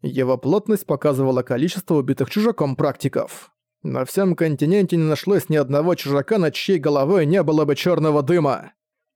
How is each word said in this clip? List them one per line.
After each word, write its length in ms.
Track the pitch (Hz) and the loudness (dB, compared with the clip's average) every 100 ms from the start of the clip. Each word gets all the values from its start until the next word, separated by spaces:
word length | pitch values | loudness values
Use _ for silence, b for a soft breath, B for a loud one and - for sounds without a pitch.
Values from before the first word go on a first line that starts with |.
Его 360 | 143 127 127 127 | -4 -2 0 0
плотность 480 | 139 196 202 202 - | 2 0 0 -2 -2
показывала 560 | 143 151 135 131 127 | -2 0 0 0 0
количество 540 | 123 120 165 - - 156 | -2 -2 -2 -4 -2 0
убитых 340 | 131 135 131 | 0 -2 -2
чужаком 460 | - 220 - 147 131 | 0 0 0 -2 0
практиков. 760 | 156 135 143 127 - - - _ _ _ | -2 -2 -4 -4 -6 -10 -20 _ _ _
На 200 | 156 127 131 | -6 -4 -4
всём 300 | - 190 170 | 0 0 2
континенте 600 | 165 143 151 202 185 170 | 0 0 2 2 2 0
не 80 | |
нашлось 460 | 156 151 - 196 - | 0 -2 0 0 2
ни 60 | 156 | 0
одного 400 | 131 143 165 175 | 2 0 0 -2
чужака, 420 | 143 143 135 220 | 0 -2 0 0
над 160 | 160 | 0
чьей 240 | - - 190 | -2 -2 0
головой 480 | 151 143 139 196 147 | 2 0 2 2 2
не 160 | 190 | 2
было 240 | 156 156 147 | 2 2 2
бы 100 | 139 | 0
чёрного 460 | 185 170 156 151 | 0 2 2 2
дыма. 520 | 139 175 147 117 - _ _ _ _ | 2 2 2 -2 -6 _ _ _ _